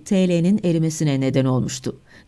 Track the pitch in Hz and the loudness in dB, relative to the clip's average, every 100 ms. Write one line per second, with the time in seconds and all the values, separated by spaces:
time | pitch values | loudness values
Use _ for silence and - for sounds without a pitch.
0 | - 196 185 175 175 214 185 165 160 156 | -2 0 2 2 2 0 0 0 0 -2
1 | 156 135 135 131 131 127 - - - - | -2 0 0 0 2 0 -2 -6 -10 -12
2 | _ - | _ -16